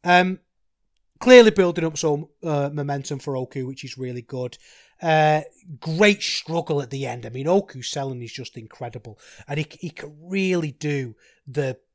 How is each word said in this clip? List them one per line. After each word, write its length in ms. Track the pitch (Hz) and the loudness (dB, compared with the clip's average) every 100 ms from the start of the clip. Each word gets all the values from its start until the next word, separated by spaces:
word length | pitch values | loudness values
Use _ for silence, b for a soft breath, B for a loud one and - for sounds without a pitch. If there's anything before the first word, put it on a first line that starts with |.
Um, 340 | 175 180 185 185 _ _ _ _ _ _ _ _ | 4 4 4 -4 _ _ _ _ _ _ _ _
clearly 320 | 254 247 220 | 10 12 12
building 340 | 196 180 170 | 6 0 0
up 140 | 165 151 | -4 -2
some, 300 | 160 147 160 _ | -2 -2 -6 _
uh, 280 | 170 147 143 | -4 -2 -2
momentum 460 | 147 143 139 135 139 | -4 -6 -6 -6 -10
for 180 | - 131 | -6 -6
Oku, 300 | 135 139 131 | -8 -8 -10
which 180 | 131 | -12
is 140 | 131 131 | -16 -12
really 240 | 127 123 | -10 -10
good. 340 | 117 127 127 - b b b b | -10 -10 -10 -12 b b b b
Uh, 400 | 165 156 151 156 - _ 180 139 | 0 2 4 2 -2 _ -20 -14
great 420 | 160 160 208 202 | -8 2 2 2
struggle 580 | - - - 165 165 147 | -4 -8 -6 -6 -2 -4
at 100 | 127 | -4
the 160 | 139 135 | -8 -8
end. 200 | 120 117 | -10 -12
I 40 | |
mean, 180 | 127 143 | -6 0
Oku's 400 | 196 196 131 120 | 0 0 -14 -10
selling 340 | 143 139 127 | -8 -8 -10
is 100 | 117 | -12
just 240 | - 120 - | -14 -16 -16
incredible, 640 | 110 - 123 120 113 107 B B B | -20 -14 -14 -14 -18 -20 B B B
and 100 | 147 | -8
he, 80 | 151 - | -8 -10
he 100 | 175 | -14
can 240 | - 147 151 | -14 -18 -18
really 500 | 170 196 190 175 156 | -6 -2 0 -2 -4
do 440 | 131 151 143 123 107 b b - | -6 -4 -4 -6 -12 b b -8
the 320 | 131 135 123 _ | -4 -4 -6 _